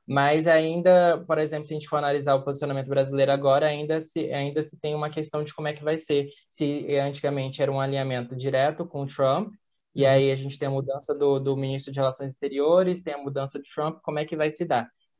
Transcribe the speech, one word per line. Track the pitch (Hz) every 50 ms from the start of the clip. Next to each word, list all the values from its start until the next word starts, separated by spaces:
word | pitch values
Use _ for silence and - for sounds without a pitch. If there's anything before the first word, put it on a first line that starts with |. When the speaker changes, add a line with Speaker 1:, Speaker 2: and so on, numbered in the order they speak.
| _
Speaker 1:
mas | - 131 139 139 143 151 160 160
ainda, | 170 160 160 160 160 165 175 175 180 180 180 175 175 170 - -
por | - 160 156
exemplo, | 156 151 156 151 151
se | - 156
a | 151
gente | 147 -
for | 151
analisar | 151 147 143 143 147 139 143 139
o | 135 135
posicionamento | 143 143 143 151 143 139 135 131 135
brasileiro | 135 135 135 135 139 139 - 160 139
agora, | 139 139 139 135 143 151
ainda | 151 147 147 151 151 156 160 160
se, | - - 165 156 - 135
ainda | 143 139 143 143 156
se | 156 151 - -
tem | - 151 151
uma | 151 151 151
questão | 151 160 151 151 - 151 151
de | 151 -
como | - 156 151
é | 151
que | 147 147
vai | 151 160
ser, | 160 156 - 151 143 143 143 - _ _ _
se | - - 156 143 143 147 120 - 143 139
antigamente | 139 143 139 143 - 143 139 139 135 131 135 - 143
era | 135 139
um | 135
alinhamento | 135 135 139 139 135 135 127 123 120 120 131
direto | 123 127 135 139 131 135 147 151 156 170
com | - - 143 139
o |
Trump, | 139 - - 139 131 135 160 214 214 - _ _ _ _ _ _ _ _
e | - 139
Speaker 2:
Uhum. | 135
Speaker 1:
aí | 135 135 139 135
a | 135
gente | 135 135 139 135 -
tem | 147 139
a | 135
mudança | 135 135 131 135 143 - - 147
do, | 143 143 143 139 135
do | 135 139 139
ministro | 135 135 135 135 135 135 - 135
de | 135
Relações | 135 131 131 - 139 139 135
Exteriores, | - - 139 139 139 143 151 170 180 190 185 180 180
tem | - 156 147
a | 143 139
mudança | 139 139 139 135 135 - 143
de | 139 - -
Trump, | - 151 160 160 - _
como | - 151 147
é | 156
que | 151 170
vai | 156 151 156 156
se | - 175
dar? | 160 143 120 117 - _ _ _ _ _ _